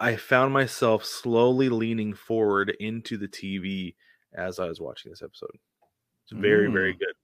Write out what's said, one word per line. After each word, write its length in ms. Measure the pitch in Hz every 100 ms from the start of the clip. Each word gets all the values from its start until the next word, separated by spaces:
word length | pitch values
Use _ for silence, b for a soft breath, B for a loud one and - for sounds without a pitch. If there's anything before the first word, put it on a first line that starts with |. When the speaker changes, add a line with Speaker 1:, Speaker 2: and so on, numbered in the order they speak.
Speaker 1:
I 140 | 120 110
found 360 | - 127 135
myself 540 | 135 127 - 120 110 -
slowly 640 | - 123 117 120 127 131
leaning 420 | 113 113 113 107
forward 640 | 98 - 113 104 98 98 -
into 380 | 107 113 - 110
the 120 | 98
T 280 | - 98 98
V 400 | 95 95 90 - _ _ _
as 240 | 87 92 92
I 100 | 87
was 140 | 80
watching 280 | 73 - -
this 120 | 82
episode. 340 | - - - - _ _ _ _ _ _
It's 80 | -
very, 380 | 107 104 107 101
very 220 | 95 95
Speaker 2:
Mm. 40 | 87
Speaker 1:
good. 160 | 92 -